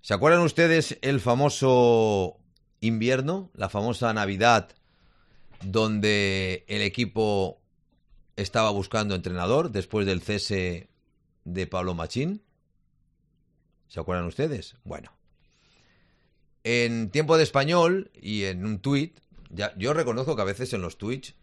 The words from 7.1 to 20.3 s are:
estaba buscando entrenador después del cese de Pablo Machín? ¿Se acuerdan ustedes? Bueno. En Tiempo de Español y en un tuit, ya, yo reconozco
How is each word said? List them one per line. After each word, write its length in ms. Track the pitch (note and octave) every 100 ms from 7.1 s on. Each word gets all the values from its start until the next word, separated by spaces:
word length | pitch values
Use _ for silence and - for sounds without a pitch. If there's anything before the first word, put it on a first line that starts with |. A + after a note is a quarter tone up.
| A2+ G#2+ G2+ F#2 - _ _ _ _ _ - _ -
estaba 340 | G2 A2+ A2
buscando 440 | G2+ F#2 A2 G#2 F#2
entrenador 560 | F2+ F2+ F2+ C3+ E3
después 340 | G2+ - G#2+ G2
del 160 | F#2
cese 680 | - G#2 - G2 F2+ E2+ - _ _ _ _ _ -
de 220 | F2+ F#2
Pablo 260 | F#2 F2+
Machín? 480 | F2 E2 A#2+ D#3 G#3 _ _ _ _ _ _ _ _ _ _ _ _ _ _ _
¿Se 120 | -
acuerdan 260 | D#2+ F2+ F2
ustedes? 500 | - D3+ B2 - -
Bueno. 280 | - D2+ - _ _ _ _ _ _ _ _ _ _ _ _ _ _ _ A2+
En 440 | A#2+ A#2 A#2 A2
Tiempo 280 | C#3+ D3+ D#3+
de 60 |
Español 680 | D3+ C#3 C#3+ F3 E3+ F#3+ -
y 300 | _ G2 G#2+
en 220 | G2 F2+ G#2
un 140 | G#2
tuit, 400 | C3+ C#3 D#3+ _ _ - -
ya, 240 | E2+ G#2 F#2
yo 160 | A2+
reconozco 420 | D#3 B2+ A#2 C3